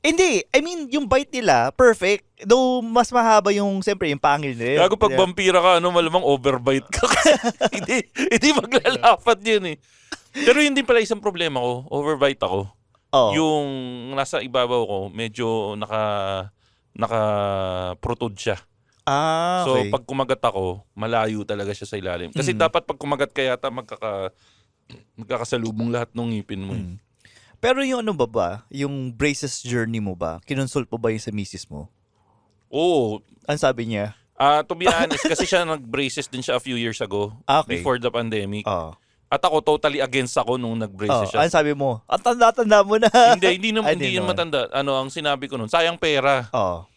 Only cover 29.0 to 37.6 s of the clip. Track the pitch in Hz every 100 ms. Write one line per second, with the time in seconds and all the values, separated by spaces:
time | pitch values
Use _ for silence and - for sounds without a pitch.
29 | 127 113 147 139 139 - 123 120 113 113
30 | 101 87 85 82 - 135 135 143 120 117
31 | 113 110 - 104 98 95 - 73 85 _
32 | _ _ _ _ _ _ _ 139 175 160
33 | 113 104 _ _ - 147 139 131 113 107
34 | 104 - _ _ 143 147 - 170 180 170
35 | 170 143 160 160 185 185 170 156 120 135
36 | 135 151 139 127 127 123 135 120 117 107
37 | 107 101 104 113 - 143